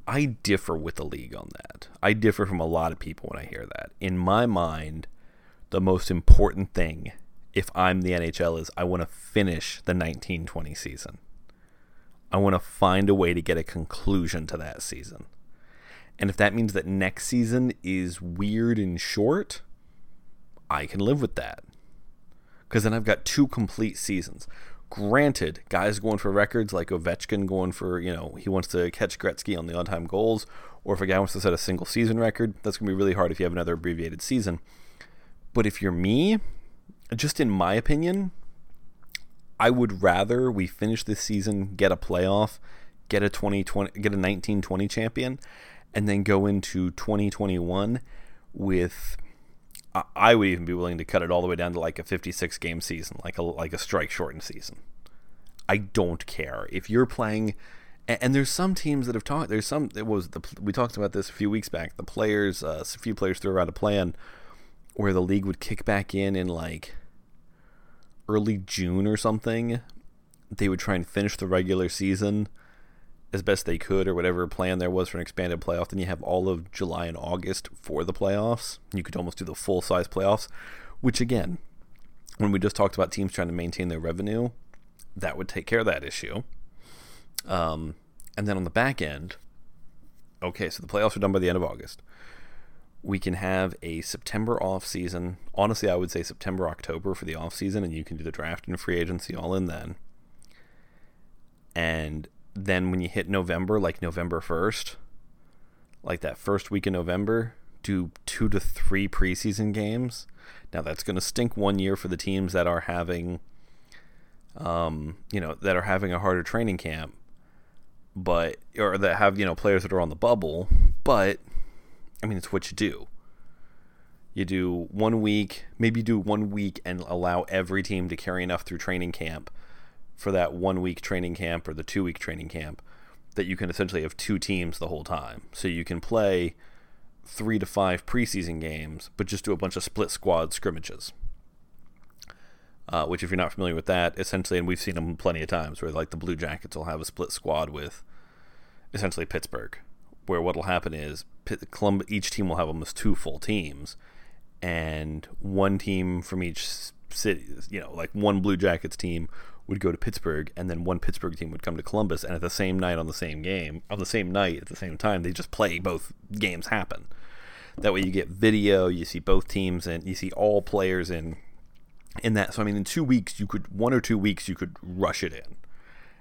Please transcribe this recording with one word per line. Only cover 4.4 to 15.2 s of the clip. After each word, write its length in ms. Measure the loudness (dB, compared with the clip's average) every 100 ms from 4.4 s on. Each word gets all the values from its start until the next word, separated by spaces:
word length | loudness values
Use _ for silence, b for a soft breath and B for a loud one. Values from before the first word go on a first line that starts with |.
| 6
mind, 640 | 4 2 0 -6 -8 -10 b b b b b b
the 100 | 2
most 300 | 4 4 4
important 640 | 0 6 6 6 2 -4 0
thing, 360 | 0 -2 -10 -12 -14 -16 -6
if 180 | -4 -2
I'm 280 | 2 4 4
the 120 | 2
N 80 | 2
H 180 | 0 0
L, 160 | 0 0
is 140 | -4 -4
I 60 |
wanna 240 | 0 0 -2
finish 720 | -8 -2 2 4 2 -4 -6
the 140 | 0 2
nineteen 500 | 2 -4 -6 -6 -4
twenty 300 | -6 -6 -6
season. 420 | -8 -10 -12 -14 -16 -16 -18 b b b b b b b 0
I 60 | 4
wanna 220 | 6 4
find 500 | 2 4 6 6 6
a 60 | 6
way 180 | 6
to 80 | 4
get 160 | 2 0
a 60 |
conclusion 800 | 0 -6 -6 -2 2 4 2 -2 -4
to 100 | -6
that 260 | -8 -8
season. 420 | -10 -10 -12 -14